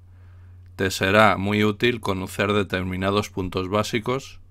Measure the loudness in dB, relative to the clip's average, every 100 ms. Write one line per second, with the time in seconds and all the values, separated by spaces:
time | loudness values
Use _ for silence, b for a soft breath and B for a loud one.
0 | -20 b b b b b b -6 -4 -2
1 | 2 6 6 4 0 2 2 2 0 0
2 | -4 -4 -4 -2 0 0 0 -4 -4 -2
3 | 0 0 -2 -4 -4 -4 -2 -2 0 -2
4 | -2 -4 -6 -20 -20